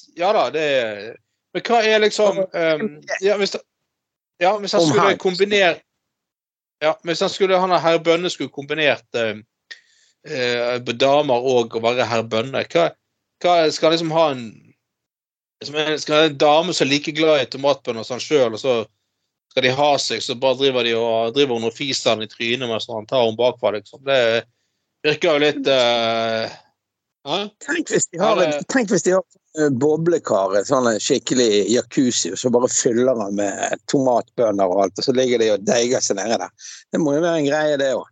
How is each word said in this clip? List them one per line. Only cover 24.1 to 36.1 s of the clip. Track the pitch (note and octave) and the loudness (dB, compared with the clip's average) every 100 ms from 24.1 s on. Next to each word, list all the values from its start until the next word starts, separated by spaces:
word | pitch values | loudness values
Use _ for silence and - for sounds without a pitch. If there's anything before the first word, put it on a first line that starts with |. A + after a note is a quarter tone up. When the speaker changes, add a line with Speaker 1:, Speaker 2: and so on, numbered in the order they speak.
| C3+ A#2 A#2 - _ _ _ _ _ | 2 2 0 -4 _ _ _ _ _
Speaker 1:
virker | D3+ D3+ F3+ | -4 0 0
jo | D3 | 2
litt, | D3 C#3+ C#3 | 2 0 0
eh, | C3 A#2+ A#2+ A2+ A2+ A2+ A2 A#2 - _ _ _ _ _ _ C#3 | 2 2 0 0 -2 -2 -4 -6 -10 _ _ _ _ _ _ -8
hæ? | E3+ G#3 - | -8 -8 -12
Speaker 2:
Tenk | - E4 - | -8 -6 -2
hvis | F3 - | -4 -4
de | E3+ | -2
har | G#3 | 0
Speaker 1:
Ja, | G3+ | 2
det | E3 D3 | 0 -2
Speaker 2:
en, | |
tenk | - C4 G3+ | -4 -2 0
hvis | F#3 | -2
de | F3 | 0
har | F#3 - _ _ D#3 | 0 -2 _ _ -2
en | D3 B2 | 0 2
boblekar, | D3 D#3 E3 D#3+ - G2+ G2 G2+ | 0 0 0 0 0 0 0 0
en | |
sånn | G2 C3 B2 G#2 | 0 0 0 0
skikkelig | - B2+ - B2+ A#2 G#2 G2 | 0 -2 0 0 2 2 2
jacuzzi, | B2 - - B2+ A2 E2+ | 0 0 0 0 0 -4
og | F#2+ | -4
så | B2+ | 0
bare | A#2+ B2 | 0 0
fyller | - C3+ A2+ C3 A#2 | 0 0 2 0 0
han | G2+ G2+ | -4 -4
med | G2+ F#2+ G2 - - | -4 -4 -6 -6 -2
tomatbønner | D3 C3 A#2 - - A2+ G2+ | 0 2 0 -2 -2 0 2
og | F#2+ F#2+ F#2+ | 0 2 0
alt, | - | 0
og | |
så | - | 0
ligger | B2+ B2+ A#2+ | 2 2 2
de | A2 | 2
og | G2+ G2+ | 2 0
deiger | A#2+ A#2+ B2 | 0 2 0
seg | - | -2